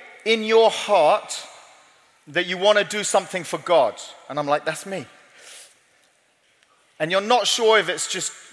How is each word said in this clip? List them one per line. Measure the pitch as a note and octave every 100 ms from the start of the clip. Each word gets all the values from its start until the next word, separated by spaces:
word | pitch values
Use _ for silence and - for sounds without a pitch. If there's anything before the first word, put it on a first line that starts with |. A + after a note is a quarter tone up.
| - - G#3+
in | A3+
your | G#3+ A3+ A3
heart | - - G3 D3+ G3+ - - - - - _ _ _ _ _ -
that | D3+ F3+
you | F3+
want | G3+ G#3
to |
do | E3+ G#3
something | G3 G3+ F3+ F#3
for | D#3+ E3
God." | C#3+ E3 A#2 - - - -
And | C#3
I'm | C#3+
like, | D3 -
"That's | D#3 G3
me." | F#3+ A#2+ - _ _ - - - _ _ _ _ _ _ _ _ _ _ _ _ -
And | D#3
you're | F#3+
not | G#3 A#3+ G3+
sure | - A3 A3
if | E3+
it's | D#3+ -
just | F#3 - - -